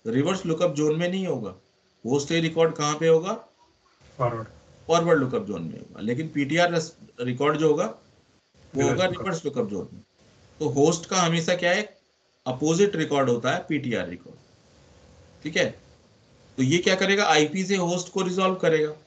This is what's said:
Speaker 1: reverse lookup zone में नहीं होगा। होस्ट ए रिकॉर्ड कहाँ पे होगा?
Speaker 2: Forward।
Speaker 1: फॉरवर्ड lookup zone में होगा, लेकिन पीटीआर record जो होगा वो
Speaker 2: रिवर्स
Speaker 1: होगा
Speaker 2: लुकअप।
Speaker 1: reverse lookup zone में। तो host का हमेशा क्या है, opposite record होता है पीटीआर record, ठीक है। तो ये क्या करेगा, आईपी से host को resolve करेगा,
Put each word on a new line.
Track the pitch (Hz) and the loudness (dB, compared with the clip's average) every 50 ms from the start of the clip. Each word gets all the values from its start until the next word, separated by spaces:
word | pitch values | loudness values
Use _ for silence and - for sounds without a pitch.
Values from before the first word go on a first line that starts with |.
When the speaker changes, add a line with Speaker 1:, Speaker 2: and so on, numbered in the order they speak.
| - | -6
Speaker 1:
reverse | 113 120 131 147 180 190 185 - | -2 0 0 0 0 -2 -2 -2
lookup | 160 160 156 180 165 143 | -4 -2 0 0 -2 0
zone | 147 151 151 156 160 | 0 0 0 0 0
में | 175 | -2
नहीं | 180 185 190 190 | -2 -2 -4 -4
होगा। | 170 143 127 107 92 - - _ _ _ _ _ _ _ _ - | -4 -4 -6 -6 -10 -12 -16 _ _ _ _ _ _ _ _ -4
होस्ट | 113 139 143 143 - | -2 -2 -2 0 0
ए | 165 165 | 0 0
रिकॉर्ड | 165 160 160 165 165 160 156 | 0 0 2 2 2 2 2
कहाँ | - 147 147 151 | 0 -2 -2 -2
पे | 151 165 | 2 4
होगा? | 160 165 160 170 196 226 240 - _ _ _ _ _ _ _ _ _ _ _ _ - - - | 4 4 4 2 -2 -8 -8 -10 _ _ _ _ _ _ _ _ _ _ _ _ -14 -6 -4
Speaker 2:
Forward। | 123 120 117 113 110 - - - _ _ - - - | -4 -2 -2 -4 -10 -12 -16 -20 _ _ -20 -10 -2
Speaker 1:
फॉरवर्ड | - 165 170 165 170 165 143 | 0 2 2 4 4 2 2
lookup | 131 127 123 107 98 | 2 0 -2 -4 -4
zone | 101 98 82 82 | -6 -8 -8 -8
में | 80 | -10
होगा, | - - - - - - | -12 -14 -16 -18 -14 -8
लेकिन | 98 113 120 139 160 156 | -6 -4 -4 -4 -4 -6
पीटीआर | - 143 139 135 160 170 175 170 170 160 160 - - - - - - - | -4 -4 -4 0 2 2 2 2 2 -2 -4 -6 -12 -20 -20 -18 -12 -8
record | 123 127 123 131 143 147 151 | -6 -6 -2 0 0 0 2
जो | 151 160 156 | 2 2 2
होगा | 151 165 202 | 2 2 0
वो | 220 - - _ _ _ _ _ _ _ _ _ _ _ _ - - - | -4 -6 -12 _ _ _ _ _ _ _ _ _ _ _ _ -18 -8 -2
Speaker 2:
रिवर्स | 135 143 143 | 0 0 2
Speaker 1:
होगा | 156 170 185 | 2 2 0
Speaker 2:
लुकअप। | 180 180 180 | 0 -2 -2
Speaker 1:
reverse | 170 190 165 - - | -4 -4 -4 -4 -4
lookup | 143 123 123 107 98 | -4 -4 -4 -4 -4
zone | 104 90 - - - | -4 -8 -8 -10 -14
में। | - - _ _ _ _ _ _ _ _ _ _ - | -20 -20 _ _ _ _ _ _ _ _ _ _ -6
तो | 117 135 | -4 -2
host | 131 139 147 165 165 - - | 2 4 4 4 4 0 -4
का | - 196 | -2 0
हमेशा | 185 175 165 170 170 165 190 180 | 2 2 2 2 0 0 0 0
क्या | 170 175 175 | 0 2 0
है, | 185 208 214 - - _ _ _ _ _ _ _ _ _ - | 0 0 -2 -6 -10 _ _ _ _ _ _ _ _ _ -8
opposite | 131 131 - 151 156 165 180 202 202 - | -6 -4 -2 0 2 4 4 4 4 2
record | 160 156 156 151 139 135 123 | 0 -2 0 0 2 2 2
होता | 120 110 120 131 | 2 0 0 -2
है | 160 180 - - | -2 -2 -4 -4
पीटीआर | 160 139 123 123 110 95 90 85 | -4 -4 -2 -2 -2 -4 -4 -6
record, | 87 - - - - - _ _ _ _ _ _ _ _ _ - - - - - - - - - - - - | -10 -14 -16 -20 -20 -20 _ _ _ _ _ _ _ _ _ -20 -20 -20 -20 -20 -20 -20 -20 -20 -18 -12 -10
ठीक | 156 165 | -4 -2
है। | 185 151 110 - - - - - _ _ _ _ _ _ _ _ _ _ - - | -2 -2 -2 -4 -10 -20 -20 -20 _ _ _ _ _ _ _ _ _ _ -10 -2
तो | 135 131 | 0 2
ये | 131 160 175 | 4 4 4
क्या | 180 196 185 | 4 2 2
करेगा, | 185 196 190 196 208 202 | 2 2 2 2 2 4
आईपी | 160 160 151 151 147 - 190 185 | 4 4 4 4 2 0 -4 -2
से | 180 202 | -2 0
host | 185 175 170 180 170 - - - | 0 0 0 -2 -2 -4 -6 -4
को | 190 | -4
resolve | 175 185 180 190 185 185 185 | -2 -2 0 0 0 0 0
करेगा, | 185 170 160 160 151 151 151 - - _ | 2 0 2 2 2 0 -2 -4 -10 _